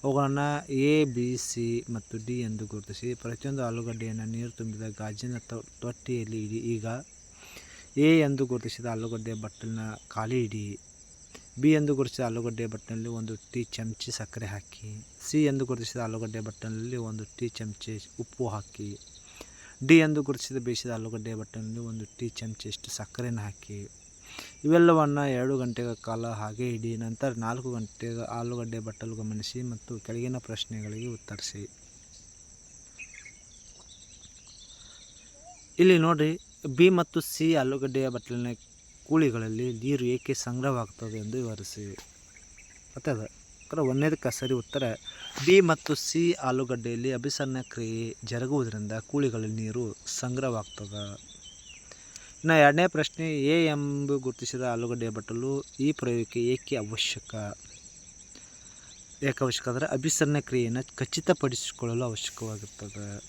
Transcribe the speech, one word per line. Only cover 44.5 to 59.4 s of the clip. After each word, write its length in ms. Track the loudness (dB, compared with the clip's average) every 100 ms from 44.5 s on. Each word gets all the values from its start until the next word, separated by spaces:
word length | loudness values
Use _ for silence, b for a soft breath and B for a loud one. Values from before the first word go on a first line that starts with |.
ಉತ್ತರ 300 | 0 0 -2 -2 -4 B B B 0 10
ಬಿ 140 | 10
ಮತ್ತು 340 | 10 4 2
ಸಿ, 380 | 0 0 2 2
ಆಲೂಗಡ್ಡೆಯಲ್ಲಿ 800 | 2 0 0 0 -2 -2 -2 -2
ಅಭಿಸರಣ 440 | -2 -4 -2 -2 -4 -6
ಕ್ರಿಯೆ 460 | -6 -4 -4 -4 -8
ಜರುಗುವುದರಿಂದ 680 | -6 -4 0 0 0 -2 -4
ಕೂಳಿಗಳಲ್ಲಿ 640 | -4 -2 2 2 2 -2 -2
ನೀರು 340 | -4 -2 -4 -6 -8
ಸಂಗ್ರಹವಾಗ್ತದೆ. 960 | -6 -4 -2 0 -2 -6 -12 -12 -10 -10 -12 -18 -20 -20 -20 -20 -20 B B B B B B
ಇನ್ನು 180 | 4 10
ಎರಡನೇ 280 | 10 10 4
ಪ್ರಶ್ನೆ, 400 | 2 0 -2 -4 2
ಎ 200 | 4 6
ಎಂದು 540 | 4 2 0 -2 0 0
ಗುರುತಿಸಿದ 440 | 0 -4 -6 -2
ಆಲೂಗಡ್ಡೆಯ 480 | -2 0 -2 -2 -2
ಬಟ್ಟಲು 540 | -4 -6 -4 -2 -2 -6 0
ಈ 120 | 0
ಪ್ರಯೋಗಕ್ಕೆ 480 | 2 0 0 0 0
ಏಕೆ 320 | 2 0 -2 -4
ಅವಶ್ಯಕ? 580 | -2 -2 -2 -4 -8 -8 -8 -10 -16 -20 -20 -20 -20 -20 -20 B B B B B B B -20 -4
ಏಕೆ 220 | -2 2